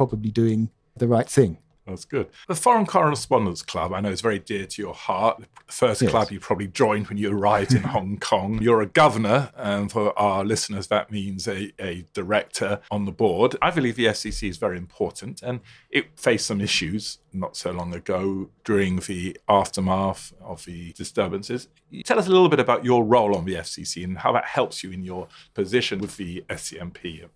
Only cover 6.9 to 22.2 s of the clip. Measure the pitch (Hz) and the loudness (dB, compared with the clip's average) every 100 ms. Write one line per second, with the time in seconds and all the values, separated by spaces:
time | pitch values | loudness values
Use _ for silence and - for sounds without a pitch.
6.9 | 107 101 101 104 101 101 104 98 120 - | 2 -2 -4 -2 2 2 4 4 2 2
7.9 | 120 92 104 - 104 98 113 113 113 101 | -4 -4 -6 0 0 0 0 4 4 4
8.9 | 165 151 110 104 131 131 - 107 101 101 | 6 6 4 2 2 0 -6 -4 -2 -2
9.9 | 113 104 - 104 98 101 110 - 98 95 | 0 0 2 2 2 0 -2 -4 -6 -2
10.9 | 104 - 104 98 95 98 95 101 - 95 | -2 -2 -6 -6 -6 -6 -6 -8 -8 -10
11.9 | 87 87 - 90 104 - - 98 101 - | -8 -10 -8 0 0 0 -4 -4 -4 -4
12.9 | 104 98 80 107 87 123 - 165 165 123 | -4 -4 2 2 4 2 4 0 2 0
13.9 | 113 110 101 110 - 101 85 104 90 90 | 2 0 0 -4 -6 -6 -4 -4 -4 -8
14.9 | - 90 - 131 - 123 123 - - - | -6 -6 -6 -14 -10 -8 -8 -10 -20 -4
15.9 | 135 - - 131 110 - 101 101 - 82 | -4 -4 -2 0 0 0 -2 -2 -2 -2
16.9 | 104 - - _ 95 90 - 90 90 87 | -6 -8 -14 _ -8 -8 -6 -6 -6 -8
17.9 | 87 92 92 98 95 95 _ - 101 95 | -8 -4 -2 -2 -4 -8 _ 0 2 2
18.9 | 92 - 92 92 - - 101 95 - 92 | 0 -4 -6 -8 -6 4 4 4 0 0
19.9 | 95 98 - - - 95 - - 85 85 | 0 0 -4 -10 -18 -16 -16 -14 -14 -14
20.9 | - 90 - 95 98 104 123 - _ _ | -12 -8 -2 -2 -2 -6 -8 -10 _ _
21.9 | - - 226 | -8 0 0